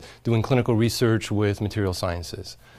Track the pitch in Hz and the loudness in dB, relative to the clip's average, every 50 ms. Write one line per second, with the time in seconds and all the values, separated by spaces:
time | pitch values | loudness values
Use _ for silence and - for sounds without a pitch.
0 | - - - - - 117 117 113 107 - 135 123 117 - 117 107 113 113 - - | -14 -18 -20 -6 -2 0 2 2 2 2 2 2 4 2 2 2 2 2 2 2
1 | 127 113 110 107 - - 110 101 104 101 101 - 107 98 - 107 101 95 87 - | 2 2 2 2 0 -2 0 0 2 0 0 0 -4 -4 -2 -2 -2 -2 -2 -2
2 | - 90 85 87 87 - - - 90 - - - - - - | -4 -4 -4 -6 -8 -10 -12 -12 -12 -14 -16 -18 -20 -20 -16